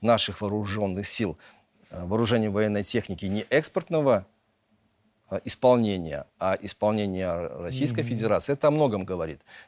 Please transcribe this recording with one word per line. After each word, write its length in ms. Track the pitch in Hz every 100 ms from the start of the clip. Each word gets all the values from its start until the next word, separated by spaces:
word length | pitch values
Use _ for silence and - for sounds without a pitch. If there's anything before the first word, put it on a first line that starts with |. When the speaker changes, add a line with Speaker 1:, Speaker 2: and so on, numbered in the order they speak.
Speaker 1:
наших 400 | 113 110 - 95
вооружённых 640 | 104 107 101 107 101 92 101
сил, 300 | - 98 76 - - _ _ _
э, 120 | 87
вооружением 480 | 87 110 113 117 107
военной 320 | 101 107 104
техники 420 | - 117 - 87 98
не 200 | 104 -
экспортного, 760 | 147 160 190 180 160 139 113 95 _ _ _ _ _ _ _ _ _ -
э, 80 | 98 -
исполнения, 800 | - 127 123 110 92 82 71 - -
а 180 | 95 95
исполнения 680 | 104 - 104 107 101 92 92
Р-, 340 | 85 85 -
Российской 400 | 87 131 143 117
Speaker 2:
Мгм. 80 | 120
Speaker 1:
Федерации, 440 | 113 110 92 -
это 140 | 143 151
о 40 |
многом 340 | 151 139 104 92
говорит. 340 | 90 80 80 - -